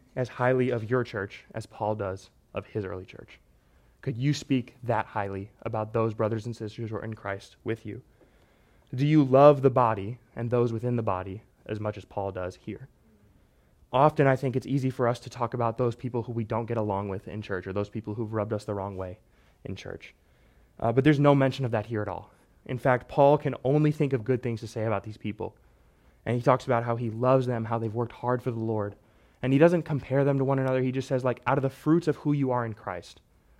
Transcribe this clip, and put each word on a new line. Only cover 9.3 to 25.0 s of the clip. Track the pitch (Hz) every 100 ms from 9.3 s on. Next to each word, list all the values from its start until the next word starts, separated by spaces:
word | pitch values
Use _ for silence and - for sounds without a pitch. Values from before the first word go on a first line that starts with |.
| 131 147 139
the | 131
body | 127 117 104 98 123 _ -
and | 117
those | 120 120
within | 113 123 120
the |
body | 110 92 95 95 - _ -
as | 107
much | 107 101
as | -
Paul | - 98
does | 92 90 -
here? | - 98 131 _ _ _ _ _ _ _ _ _ _
Often | 123 147 151 139
I | 131
think | 135 120
it's | -
easy | 139 131
for | - 120
us | 120
to | 120
talk | - 117
about | 120 117 113
those | 123 110
people | 123 120
who | 110
we | 117
don't | 110 113 113
get | 117
along | 107 98 101
with | 95 -
in | 101
church, | 104 92 95
or |
those | 98 101
people | 110 107
who've | 107 110
rubbed | 110 107
us | 107 -
the |
wrong | 101 98 92
way | 92 90 _ _ _ _
in | - 95
church. | 92 - - _ _ _ _ _ _ -
Uh, | 113
but | 123
there's | 147 143
no | 143
mention | 139 135 -
of | 127
that | 110 107
here | 110
at | 101
all. | 85 - _ _ _ -
In | 127
fact, | 135 123 -
Paul | - 139 147
can | 139 -
only | 127 151 151
think | 147 143
of | 127
good | 110 123
things | 123 113
to | 110
say | 117 113
about | 98